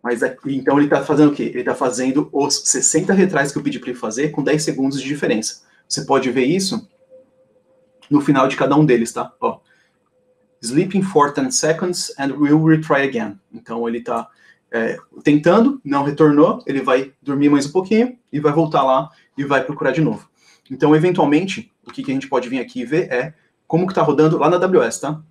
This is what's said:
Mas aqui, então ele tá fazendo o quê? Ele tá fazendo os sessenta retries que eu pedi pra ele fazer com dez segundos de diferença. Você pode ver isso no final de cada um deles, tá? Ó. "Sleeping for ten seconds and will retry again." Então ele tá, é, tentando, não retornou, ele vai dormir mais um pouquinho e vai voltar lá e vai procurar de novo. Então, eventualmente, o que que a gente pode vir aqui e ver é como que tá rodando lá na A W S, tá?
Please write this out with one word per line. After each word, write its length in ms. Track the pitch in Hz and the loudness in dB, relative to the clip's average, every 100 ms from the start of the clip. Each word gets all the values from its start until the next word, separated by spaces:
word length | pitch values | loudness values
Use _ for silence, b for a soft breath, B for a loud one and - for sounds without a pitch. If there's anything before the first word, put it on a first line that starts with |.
Mas 180 | 120 120 | -4 -2
aqui, 340 | 127 - 143 131 | -2 -4 -8 -4
então 220 | - 143 | 0 2
ele 100 | 143 | 2
tá 140 | 151 | 0
fazendo 300 | - 143 147 | 2 4 4
o 40 | 143 | 4
quê? 160 | 117 | -6
Ele 120 | 123 | -4
tá 100 | 123 | -4
fazendo 560 | 120 127 117 131 135 - | -2 -4 -2 -2 -2 -2
os 300 | 139 143 - - | -2 -2 -2 -2
sessenta 460 | 135 - 160 190 | 0 0 0 2
retries 400 | 190 180 143 139 | 2 4 2 -2
que 60 | - | -4
eu 60 | |
pedi 160 | 143 123 | -6 -6
pra 100 | - | -10
ele 80 | 123 | -8
fazer 320 | 110 123 151 | -8 -4 -4
com 140 | 156 | -2
dez 180 | 135 151 | 0 0
segundos 400 | - 131 135 139 | -2 -2 -4 -4
de 60 | 131 | -8
diferença. 560 | 147 - 110 - - b b b | -4 -2 -2 -4 -12 b b b
Você 160 | - - | -8 0
pode 240 | 135 123 | 0 0
ver 160 | 127 127 | 0 0
isso 420 | 185 190 113 - _ _ - _ _ _ _ _ _ _ _ _ | 0 -2 -6 -10 _ _ -20 _ _ _ _ _ _ _ _ _
no 140 | 147 | 0
final 260 | 143 139 131 | 2 2 2
de 80 | - | 0
cada 200 | 139 147 | 2 4
um 100 | 151 | 4
deles, 260 | 120 113 | 2 0
tá? 220 | 123 113 _ | -6 -10 _
Ó. 180 | 117 110 _ _ _ _ _ _ _ _ _ _ | -6 -6 _ _ _ _ _ _ _ _ _ _
"Sleeping 400 | 117 139 190 190 | -2 -2 0 -2
for 320 | - 151 143 | 0 2 2
ten 160 | 143 131 | 0 -4
seconds 640 | - 156 160 185 175 - - | -2 0 0 -2 -6 -8 -6
and 160 | 139 135 | -6 0
will 260 | 143 151 | 2 4
retry 380 | 160 156 156 143 | 4 2 2 0
again." 380 | 139 120 107 101 _ | 0 -2 -6 -10 _
Então 380 | 113 117 117 117 | -20 -10 -6 -6
ele 120 | 117 | -6
tá, 280 | 123 117 113 b b b _ | -6 -8 -8 b b b _
é, 280 | 117 113 - _ - | -4 -4 -6 _ -2
tentando, 580 | - 147 170 202 233 285 | 2 4 4 4 2 0
não 200 | 139 139 | -4 -2
retornou, 600 | 143 147 156 147 170 240 - | -2 2 4 6 4 2 -4
ele 160 | 135 | -4
vai 280 | 160 160 135 _ | 0 0 0 _
dormir 300 | - 139 147 | -6 0 2
mais 160 | 143 143 | 2 2
um 60 | |
pouquinho 440 | 185 190 214 247 - _ | -2 2 2 2 -4 _
e 80 | 143 | -2
vai 140 | 151 | 0
voltar 300 | 151 156 147 | 2 0 0
lá 260 | 135 131 - b b - | 2 0 -2 b b -10
e 80 | |
vai 200 | 139 135 | -2 -2
procurar 260 | - 147 143 | -2 -4 -2
de 120 | 131 | 0
novo. 280 | 143 104 _ _ b b _ | -2 -2 _ _ b b _
Então, 260 | 131 147 156 | -2 4 4
eventualmente, 800 | 180 180 143 147 190 - - _ | 4 2 2 2 0 -8 -12 _
o 80 | - | -16
que 120 | - | -12
que 80 | 135 | -6
a 20 | |
gente 140 | 135 135 | -6 -2
pode 200 | 127 120 | -4 -4
vir 120 | 131 | -8
aqui 220 | 117 127 | -8 -10
e 40 | 120 | -4
ver 260 | 156 - | -4 -2
é 220 | 123 147 b b _ _ | -4 -6 b b _ _
como 200 | 165 185 | -2 0
que 60 | |
tá 80 | 185 | 0
rodando 360 | 147 139 156 165 | 2 4 4 4
lá 120 | 151 | 2
na 80 | 180 | 2
A 20 | |
W 220 | 185 180 | 2 2
S, 200 | 117 - | 2 -4
tá? 200 | 143 156 - | -8 -8 -12